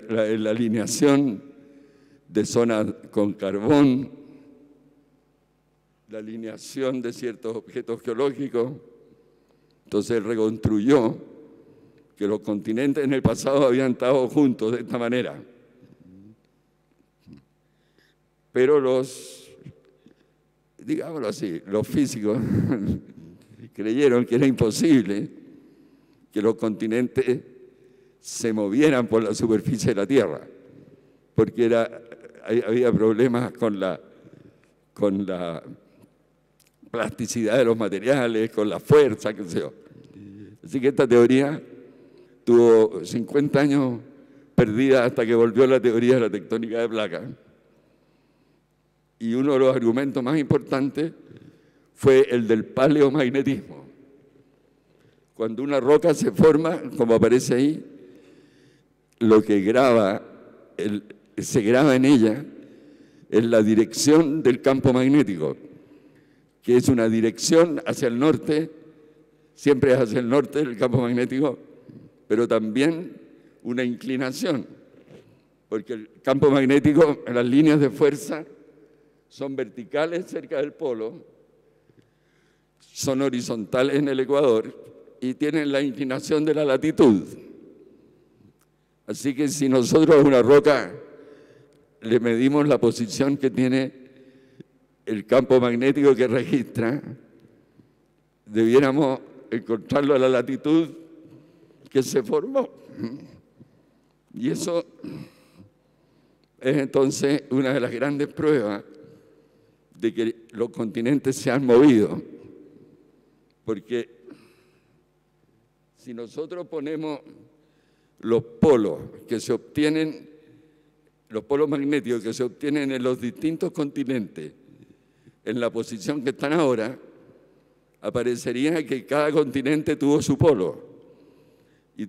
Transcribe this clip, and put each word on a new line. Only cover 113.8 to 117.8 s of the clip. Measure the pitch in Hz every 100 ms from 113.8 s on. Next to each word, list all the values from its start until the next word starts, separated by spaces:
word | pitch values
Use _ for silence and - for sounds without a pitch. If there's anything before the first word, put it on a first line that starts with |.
| - 120 113 _ - - _ _ _ _ _ _ _ _ _ _ _ _ _ _ _ _
si | -
nosotros | 117 117 143 160 180 170
ponemos | 160 143 156 156 143 - - _ _ _ _